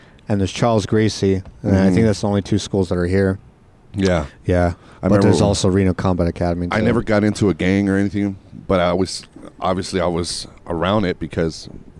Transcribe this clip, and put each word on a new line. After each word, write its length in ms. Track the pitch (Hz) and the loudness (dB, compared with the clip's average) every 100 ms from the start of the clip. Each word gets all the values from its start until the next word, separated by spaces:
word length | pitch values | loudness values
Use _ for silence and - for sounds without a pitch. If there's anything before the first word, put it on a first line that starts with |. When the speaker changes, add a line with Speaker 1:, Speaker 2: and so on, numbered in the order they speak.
| - - - | -20 -14 -4
Speaker 1:
and 120 | 104 | -2
there's 100 | 95 | -2
Charles 360 | - 120 113 92 | 0 0 2 2
Gracie, 480 | 110 110 - 98 95 - - | 2 2 2 0 0 -4 -8
and 140 | 104 95 | 0 2
I 60 | 95 | 4
Speaker 2:
Mm-hmm. 80 | |
Speaker 1:
think 120 | 90 113 | 4 2
that's 140 | 98 | 2
the 40 | 104 | -2
only 160 | 101 | -2
two 160 | - 101 | 0 -2
schools 300 | - 101 90 | -2 -2 -2
that 100 | 90 | -2
are 80 | 87 | 0
here. 320 | 98 95 98 - - _ _ - | 2 2 0 -8 -20 _ _ -12
Speaker 2:
Yeah. 300 | 104 95 87 71 - | -2 0 0 -2 -8
Speaker 1:
Yeah. 280 | - 90 87 85 - - | -2 0 0 -2 -12 -6
Speaker 2:
I 60 | 92 | 0
Speaker 1:
But 140 | 101 | 4
there's 40 | 101 87 | 4 4
Speaker 2:
remember 80 | |
Speaker 1:
also 240 | 101 101 98 | 2 2 2
Reno 260 | 95 95 | 2 2
Combat 320 | 87 95 87 85 | 0 -2 0 -2
Academy, 400 | - 87 85 87 | -2 -2 -2 -2
Speaker 2:
I 80 | 98 | -2
Speaker 1:
too. 40 | |
Speaker 2:
never 160 | 113 117 | 0 0
got 200 | 110 104 | 0 2
into 260 | 107 101 104 | 2 2 2
a 60 | |
gang 340 | 80 90 98 101 | 2 2 2 2
or 80 | 98 | 0
anything, 400 | 101 101 101 98 - 62 - | 0 -2 -4 -6 -14 -12 -2
but 140 | 95 | 0
I 80 | 87 | 2
always, 340 | 90 92 - - - - - | 0 -2 -6 -16 -20 -20 -8
obviously, 400 | 90 92 - 95 | -4 -4 -4 -2
I 60 | 87 | -2
was 420 | 85 85 - - - - | -2 -4 -8 -12 -14 -8
around 380 | 85 87 107 | -4 0 0
it 160 | 90 87 | 0 -4
because 480 | 78 - 82 - - - - - | -6 -4 -4 -4 -14 -20 -20 -20